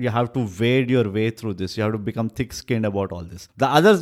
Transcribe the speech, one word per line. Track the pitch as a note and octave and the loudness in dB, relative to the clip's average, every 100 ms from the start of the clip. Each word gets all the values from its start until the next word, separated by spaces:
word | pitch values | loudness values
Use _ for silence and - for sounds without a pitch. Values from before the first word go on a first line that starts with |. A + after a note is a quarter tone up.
You | B2 | -2
have | A#2 A#2+ | 0 -2
to | C3 A2 F2 | -2 -4 0
wade | A#2 C3 B2 | 2 2 2
your | B2 A2 G2+ | 2 2 0
way | A2+ | -2
through | A2+ A2+ | -2 -6
this. | F#2 F#2 - | -6 -6 -2
You | |
have | G#2+ | -2
to | A2 | -2
become | G2+ A2+ A2+ | -4 -4 -4
thick-skinned | - B2+ - - A#2 G#2+ | -4 -8 -8 -4 -2 -2
about | G2 F#2+ | -2 -4
all | F2 | -6
this. | E2+ F2 - - | -12 -16 -14 -4
The | C3 | 2
other | D3 F#3+ G3 | 6 6 4